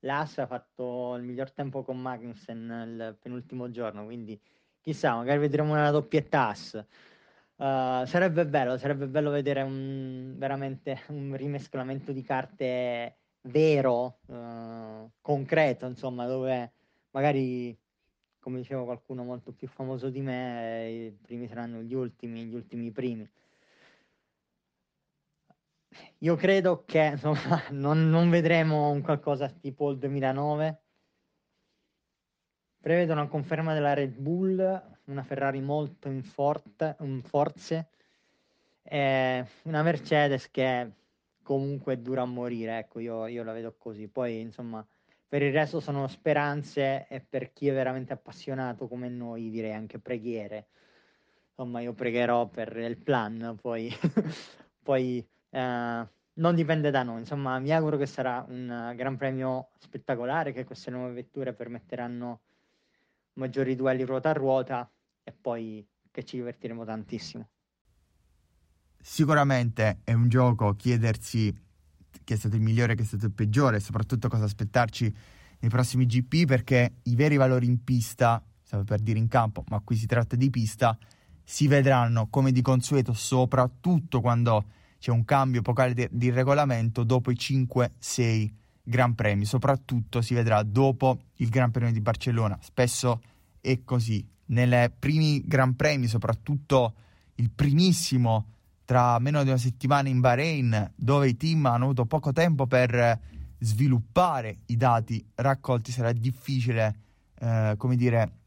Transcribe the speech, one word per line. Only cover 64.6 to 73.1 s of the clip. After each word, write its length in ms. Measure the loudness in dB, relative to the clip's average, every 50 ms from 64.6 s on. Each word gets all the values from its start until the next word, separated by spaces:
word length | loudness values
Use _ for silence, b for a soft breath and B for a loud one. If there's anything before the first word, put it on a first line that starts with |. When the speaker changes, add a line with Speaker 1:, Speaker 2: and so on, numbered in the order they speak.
| 0 -2 -6 -8 -8 -10 _ _ _ _ _ _ _
Speaker 1:
e 80 | -20
poi 560 | -20 _ _ -6 -6 -6 -8 -10 -12 -14 -18 _ _ _ _ _
che 140 | _ -14 -14
ci 140 | -10 -10 -10
divertiremo 460 | -8 -8 -10 _ -12 -12 -10 -10 -10
tantissimo. 640 | -8 -8 -10 -8 -8 -10 -10 -10 -10 -14 -16 -16 _ _ _ _ _ _ _ _ _ _ _ _ _ _ _ _ _ _ _ _ _ _ _ _ _ _ _ _ _ _ _
Speaker 2:
Sicuramente 1000 | -20 -14 0 0 2 4 4 4 4 4 4 2 2 0 0 2 2 2 2 0 -2
è 100 | 0 2
un 140 | 4 4 4
gioco 460 | 6 6 6 4 4 4 2 0 0
chiedersi 920 | 0 0 0 2 2 2 2 0 0 -4 -4 -2 0 0 0 0 -4 -10 _ _ _ _ _ _ _ -20 _ _ -20 -6
chi 100 | -4 -4
è 20 |
stato 200 | -2 0 0 0
il 60 | 2
migliore, 340 | 2 4 4 4 4 2 2
chi 80 | 0 -2
è 20 |
stato 200 | -4